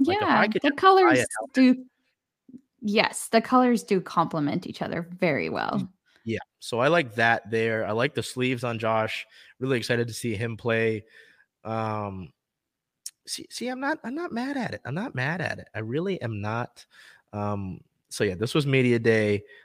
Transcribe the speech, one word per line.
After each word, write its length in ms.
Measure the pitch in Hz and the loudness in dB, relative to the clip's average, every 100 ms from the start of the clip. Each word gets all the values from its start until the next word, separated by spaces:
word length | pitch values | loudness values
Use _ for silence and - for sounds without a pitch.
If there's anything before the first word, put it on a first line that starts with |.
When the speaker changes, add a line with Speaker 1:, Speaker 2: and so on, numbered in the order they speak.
Speaker 1:
Like, 140 | 277 392 | 0 2
if 40 | |
I 200 | 392 233 | 2 4
Speaker 2:
Yeah, 40 | 208 | 2
Speaker 1:
could 40 | |
Speaker 2:
the 60 | 220 | 2
Speaker 1:
just 20 | |
buy 60 | 285 | 0
a 40 | |
Speaker 2:
colors 500 | 285 381 381 359 254 - - | 4 6 8 8 4 2 -4
Speaker 1:
helmet 160 | - | -2
Speaker 2:
do, 300 | - 254 262 254 _ _ _ _ _ _ - _ _ | 6 6 6 -2 _ _ _ _ _ _ -20 _ _
yes, 460 | 208 208 - - - | -2 2 2 -2 0
the 120 | 226 | 2
colors 420 | 226 254 254 233 | 4 4 6 4
do 200 | - 190 | 2 0
complement 640 | - - 165 160 143 - - | 0 -2 0 0 -2 -2 -4
each 160 | - | -8
other 260 | - - 170 180 | -6 -6 -8 -2
very 300 | 175 135 80 | 0 0 -2
well. 300 | 95 55 - | -2 -2 -4
Speaker 1:
Y-, 100 | 131 _ _ _ | -6 _ _ _
yeah. 140 | 113 107 - _ | -6 -6 -8 _
So 200 | - 117 | -6 0
I 80 | 135 | 2
like 260 | 170 135 | 2 0
that 360 | 110 117 113 104 | 2 2 2 0
there. 360 | 113 113 110 98 | -2 0 -2 -2
I 60 | |
like 220 | 110 135 | -2 -2
the 80 | - | -2
sleeves 420 | - - 127 127 | -6 -2 -2 -2
on 140 | 123 113 | -4 -4
Josh. 480 | 113 113 110 - - - - - | 0 0 0 -4 -12 -20 -20 -8
Really 180 | 131 127 | -2 -2
excited 300 | 110 120 120 | 0 -2 -2
to 60 | |
see 220 | 110 120 101 | -4 -6 -4
him 220 | 117 113 | -4 -4
play. 480 | 120 113 113 110 - - - _ _ _ | 0 2 2 0 -6 -20 -20 _ _ _
Um, 680 | - 113 110 107 104 95 90 _ _ _ _ _ _ _ - - - | -8 -4 -4 -4 -6 -8 -14 _ _ _ _ _ _ _ -20 -18 -14
see, 200 | - - | -14 -14
see, 200 | - 233 | -10 -8
I'm 120 | 254 | -6
not, 160 | 277 311 | -4 -6
I'm 100 | 226 | -8
not 160 | 285 349 | -8 -6
mad 280 | 226 262 285 | -6 -6 -4
at 160 | 226 | -6
it. 80 | - | -8
I'm 100 | - | -8
not 200 | 147 240 | -8 -6
mad 260 | 127 131 180 | -4 -4 -4
at 180 | 156 - | -6 -8
it. 100 | - | -12
I 40 | 107 | -10
really 420 | 110 135 185 185 | -6 -4 -4 -4
am 220 | 117 107 | -6 -6
not. 420 | 104 113 120 - - - - _ _ | -4 -4 -6 -12 -20 -20 -20 _ _
Um, 480 | 107 104 101 98 90 - _ _ | -6 -4 -4 -6 -12 -16 _ _
so 140 | - | -2
yeah, 100 | 107 | -2
this 200 | 90 110 | 0 -2
was 120 | 160 139 | 0 2
media 320 | 135 123 117 | 4 4 4
day. 460 | 117 110 107 101 - - | 4 4 4 0 -4 -20